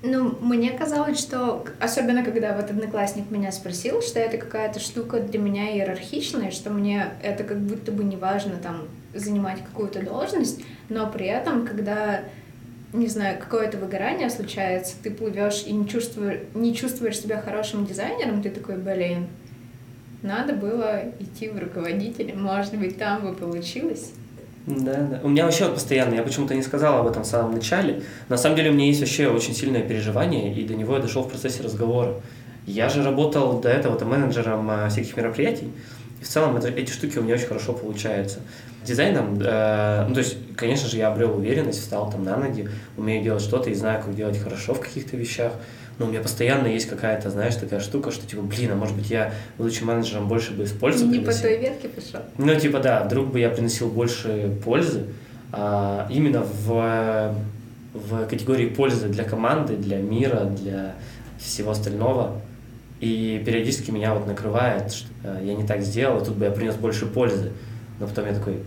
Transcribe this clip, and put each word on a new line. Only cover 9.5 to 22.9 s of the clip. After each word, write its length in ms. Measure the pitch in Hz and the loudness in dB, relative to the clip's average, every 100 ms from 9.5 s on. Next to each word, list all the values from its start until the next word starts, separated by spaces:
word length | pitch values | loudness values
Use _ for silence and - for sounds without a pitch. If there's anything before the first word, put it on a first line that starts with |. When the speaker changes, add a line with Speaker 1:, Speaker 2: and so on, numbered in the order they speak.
| 190 | -4
Speaker 1:
какую-то 400 | - - 196 196 | -10 -6 -4 -4
должность, 580 | 190 240 370 381 247 - - - - | -6 -4 -2 0 0 -2 -12 -16 -8
но 180 | 220 214 | -4 -2
при 180 | 208 190 | -2 -2
этом, 400 | 233 330 254 233 | -2 0 0 0
когда, 560 | 208 202 208 214 196 - - - - - - - | -4 -2 0 0 -2 -4 -14 -18 -18 -18 -18 -6
не 140 | 226 226 | 0 0
знаю, 320 | 214 196 185 | 2 0 -2
какое-то 380 | - 233 214 202 | -2 0 0 -2
выгорание 520 | 190 196 214 370 247 | -4 -2 -2 0 -2
случается, 640 | - 190 - 190 185 185 - | -2 -6 -2 0 0 -2 -8
ты 80 | 214 | -8
плывешь 540 | 208 220 196 208 208 - | -4 -4 0 0 0 -2
и 80 | |
не 140 | 208 202 | 0 0
чувствуе-, 560 | 240 226 214 202 185 - | 0 -2 -4 -2 -2 -6
не 220 | 214 233 - | 0 2 2
чувствуешь 440 | 254 - 233 208 | -2 -2 -2 -2
себя 220 | 208 214 | -4 -4
хорошим 460 | 214 208 214 208 196 | -4 -4 -2 -2 -2
дизайнером, 560 | 190 247 480 269 208 | -2 -4 -2 0 0
ты 80 | 202 | -2
такой: 240 | - - 190 | -6 -6 -6
«Блин, 480 | 185 185 175 175 180 - - - - - - - - - | -2 0 0 -2 -4 -10 -18 -18 -18 -20 -20 -20 -18 -10
надо 320 | 202 214 285 | -4 -2 -2
было 480 | 208 202 233 214 208 240 - | -2 0 0 0 -2 -4 -8
идти 300 | 185 - 214 | -12 -8 -8
в 80 | 202 | -6
руководители, 760 | 175 185 170 196 214 233 220 | -6 -6 -2 -2 -2 -4 -6
может 420 | 196 196 196 202 214 | -2 -2 0 -2 -2
быть, 220 | 185 | -2